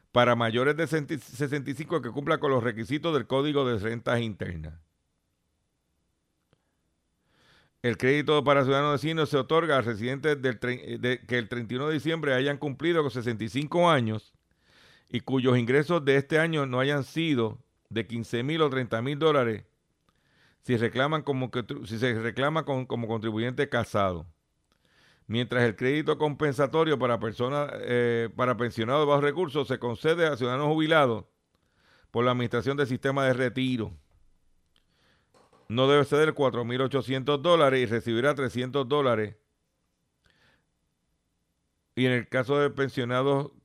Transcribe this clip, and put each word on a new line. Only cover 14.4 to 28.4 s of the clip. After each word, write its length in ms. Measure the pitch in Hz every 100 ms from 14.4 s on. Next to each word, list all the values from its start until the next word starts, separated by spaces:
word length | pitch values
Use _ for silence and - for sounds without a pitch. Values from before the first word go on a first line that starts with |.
| _ _ _ _ _ _ _
y 100 | 120
cuyos 380 | - 131 127 123
ingresos 480 | 117 135 151 175 139
de 100 | 135
este 240 | 135 156
año 260 | 165 156 135
no 140 | 127
hayan 240 | 135 147
sido 560 | 131 160 165 135 113 110 _ _ _
de 180 | 107 110
quince 340 | 117 107 120
mil 200 | 131 160
o 80 | 151
treinta 320 | 131 123 113
mil 180 | 123 147
dólares 460 | 160 147 120 107 - _ _ _ _ _ _ _ _ _
si 160 | - 120
reclaman 460 | 113 110 139 156
como 280 | 147 135 127
que, 140 | 127 104 -
si 160 | 107 110
se 180 | 127 113
reclama 420 | 113 110 139 160
con, 220 | 143 131 127
como 240 | 120 113
contribuyente 580 | 113 110 107 117 127 139
casado. 580 | 120 110 107 98 87 85 _ _ _ _ _ _ _ _ _ -
Mientras 360 | 113 123 123
el 120 | 120 104
crédito 420 | 123 147 151 147
compensatorio 840 | 151 139 151 135 135 160 160 139
para 200 | 123 117
personas, 520 | 113 104 123 143 147 -
eh, 480 | 101 120 120 117 117
para 220 | -